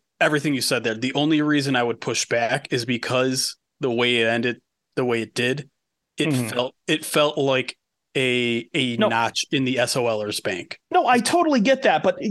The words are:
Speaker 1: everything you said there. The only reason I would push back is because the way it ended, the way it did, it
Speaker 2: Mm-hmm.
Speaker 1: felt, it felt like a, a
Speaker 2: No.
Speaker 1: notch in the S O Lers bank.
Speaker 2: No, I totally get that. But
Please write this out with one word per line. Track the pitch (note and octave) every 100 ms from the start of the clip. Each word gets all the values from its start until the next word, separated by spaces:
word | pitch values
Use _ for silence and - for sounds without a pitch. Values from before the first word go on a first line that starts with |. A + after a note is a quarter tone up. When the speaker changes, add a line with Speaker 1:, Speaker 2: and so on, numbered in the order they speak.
| _ -
Speaker 1:
everything | D#3 D3+ D#3
you | C3
said | - B2
there. | A2+
The | A2 B2+
only | C3+ D3+ D3+
reason | D3+ D3 C#3
I | B2
would | A#2+ A2+
push | - A2+ -
back | A#2 A#2 C#3 -
is | C3
because | A#2 A#2+ - B2+ C3 C3 - - _ -
the | C#3
way | A#2 A#2+ A#2+
it | A2+
ended, | A#2 A#2+ A#2+ _ _ _
the | -
way | B2 A#2
it | A2
did, | - A#2+ C3+ - _ _ _ _ -
it | D#3
Speaker 2:
Mm-hmm. | C3 A2+
Speaker 1:
felt, | A#2+ B2 - -
it | D#3
felt | D#3 D#3 D3 D3
like | C#3 C3 B2+ - _ _ _ C#3+
a, | B2+ B2 A#2+ A#2 -
a | D#3 B2+ A#2
Speaker 2:
No. | G#3+
Speaker 1:
notch | A2+ A2+ - -
in | D3
the | B2+ B2+
S | A#2+ C3+
O |
Lers | A#2+ G#2+ G#2 -
bank. | A2 F2+ - - -
Speaker 2:
No, | F4+ B3+
I | B3
totally | - F4 E4+ C4
get | G3+ C4
that. | A#3 D#3
But | F#3+ F3+ G#3